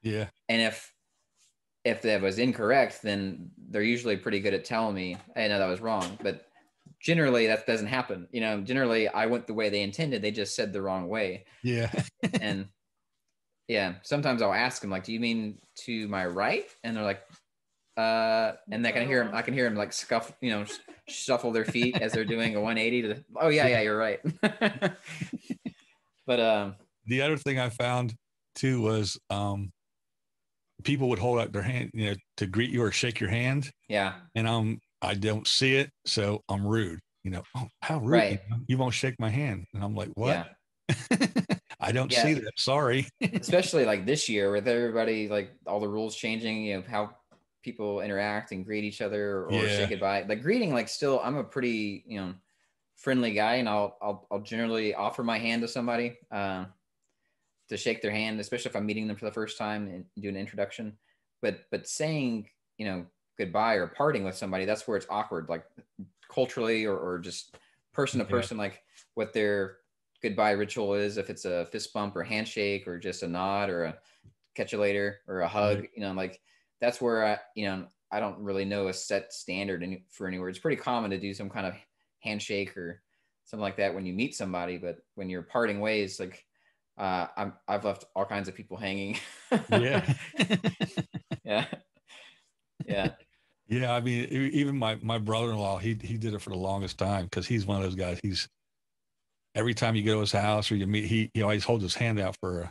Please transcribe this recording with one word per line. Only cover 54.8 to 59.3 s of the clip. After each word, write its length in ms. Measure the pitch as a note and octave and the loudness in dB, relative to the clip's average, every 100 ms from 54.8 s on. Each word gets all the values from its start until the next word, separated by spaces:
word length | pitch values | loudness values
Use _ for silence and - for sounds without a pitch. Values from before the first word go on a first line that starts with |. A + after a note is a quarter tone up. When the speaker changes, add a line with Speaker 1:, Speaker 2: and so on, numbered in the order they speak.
| G#2+ | 0
Speaker 2:
offer 300 | - G#2 - | 0 -2 0
my 140 | A#2 A2 | -2 0
hand 240 | A#2 A#2 | 0 0
to 60 | A#2 | -2
somebody, 500 | - A#2+ A#2 A#2+ A#2+ _ | -2 -2 0 -2 -6 _
uh, 360 | G#2 G2 F#2 F#2 - _ _ _ _ _ _ _ _ _ | -4 -4 -4 -8 -14 _ _ _ _ _ _ _ _ _
to 80 | G#2 | -4
shake 260 | - A2+ | -2 -2
their 80 | G#2+ | 0
hand, 300 | G#2+ A2 A2 | 0 -2 -2
especially 300 | G#2 A#2+ B2 | -4 -4 -4
if 60 | G#2+ | -4
I'm 100 | G#2 | -2
meeting 200 | G#2+ A2 | -2 -4
them 100 | G2+ | -4
for 100 | |
the 60 | G#2+ | -6